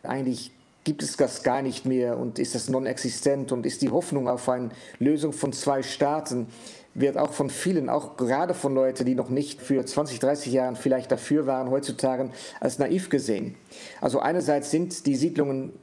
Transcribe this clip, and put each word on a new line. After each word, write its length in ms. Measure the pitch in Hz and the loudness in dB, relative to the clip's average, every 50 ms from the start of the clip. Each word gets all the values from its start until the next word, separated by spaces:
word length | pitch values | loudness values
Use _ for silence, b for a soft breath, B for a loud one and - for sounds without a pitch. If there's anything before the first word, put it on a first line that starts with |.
| - | -4
eigentlich 480 | - 127 135 131 127 120 - - - - _ _ _ _ _ _ | -4 -4 -2 0 -2 -2 -4 -8 -14 -18 _ _ _ _ _ _
gibt 200 | 156 151 - 117 | -4 -2 -2 -4
es 120 | 110 - | -6 2
das 280 | - 143 120 - - - | 2 2 0 0 -2 0
gar 180 | 131 123 139 | 0 2 2
nicht 240 | 135 131 123 - - | 0 -2 -4 -2 -2
mehr 320 | 131 127 127 123 120 117 | 0 2 2 2 2 0
und 220 | 120 123 120 110 120 | -2 -4 -4 -2 -2
ist 160 | 123 123 - | -2 -2 -2
das 120 | 120 - - | -4 -2 0
non-existent 840 | 127 131 131 113 127 - - 123 - - - 143 139 139 131 - 131 | 0 0 0 -2 -4 -2 -4 -4 -4 2 2 2 2 2 0 -2 -4
und 120 | 123 113 | -2 -2
ist 160 | - - - | -4 -2 0
die 80 | 143 131 | 0 2
Hoffnung 380 | - 175 175 - 147 139 127 | 2 0 0 0 -2 0 0
auf 220 | 127 135 - - - | 0 -2 0 0 0
eine 200 | 127 127 123 113 B B B B B B | 0 0 -2 -6 B B B B B B
Lösung 320 | 120 143 156 147 147 151 | 2 2 4 4 0 -2
von 220 | 147 - - 139 131 | -2 -2 -2 -2 -2
zwei 280 | - - 143 139 135 | -2 0 0 0 0
Staaten, 680 | 127 - - - 143 143 151 156 151 - 127 123 113 113 B B B B B B B B _ | 0 -4 0 0 2 2 2 0 -2 -2 -4 -4 -4 -6 B B B B B B B B _
wird 240 | - 135 143 139 | 2 2 2 4
auch 140 | - 135 147 | 2 0 0
von 180 | - - 143 135 | 2 -2 -2 -2
vielen, 380 | 135 - - 180 190 160 131 | -2 -2 0 2 2 2 2
auch 300 | 127 123 147 147 - - | 2 0 0 0 -4 -4
gerade 360 | - 127 117 127 143 175 180 175 | -2 0 2 2 2 2 0 0
von 220 | - - 143 135 | 0 0 2 4
Leuten, 300 | 131 131 131 131 - 123 | 4 4 2 2 2 0
die 100 | 123 131 | 2 2
noch 140 | 120 - - | 2 0 0
nicht 320 | 127 139 147 143 - - | 0 -2 -2 -4 -8 -12
für 240 | - - 139 131 127 | 0 2 2 2 2
zwanzig, 340 | - - 147 151 147 123 113 | 0 0 0 0 0 -2 0
dreißig 320 | 131 131 147 143 - 127 | 2 2 2 0 0 0
Jahren 240 | 123 131 127 127 117 | 2 2 2 2 -2
vielleicht 340 | 117 - 143 131 127 127 - | -2 2 2 2 2 2 0
dafür 380 | 131 117 - - 147 156 147 | -2 -2 2 2 2 2 4
waren, 220 | 131 135 127 131 123 | 2 0 0 0 0
heutzutage 600 | 131 139 139 - 120 - - 131 131 123 135 123 B B B B B B | 0 0 0 -4 -4 0 0 0 2 0 -2 -4 B B B B B B
als 200 | - 131 123 - | -2 -2 0 0
naiv 280 | 143 - 170 190 185 | 0 2 2 -2 0
gesehen. 480 | - - 135 - 110 107 95 - 95 95 - - B B B B B B B | 0 0 0 2 0 -2 -2 -2 -6 -8 -12 -20 B B B B B B B
Also 180 | - - 127 - | -2 0 2 2
einerseits 520 | - 143 170 180 170 156 147 143 143 - | 2 2 2 2 2 2 2 2 2 0
sind 340 | 156 160 180 180 180 - - | 0 0 0 0 -4 -2 0
die 100 | 143 139 | 0 2
Siedlungen 560 | 123 147 165 147 147 147 139 135 135 131 - - - | 4 2 2 2 0 0 0 0 -2 -4 -8 -12 -16